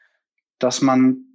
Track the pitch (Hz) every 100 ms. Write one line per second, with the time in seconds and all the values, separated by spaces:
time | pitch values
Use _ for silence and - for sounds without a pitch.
0 | _ _ _ _ _ - 127 - 135 131
1 | 131 131 -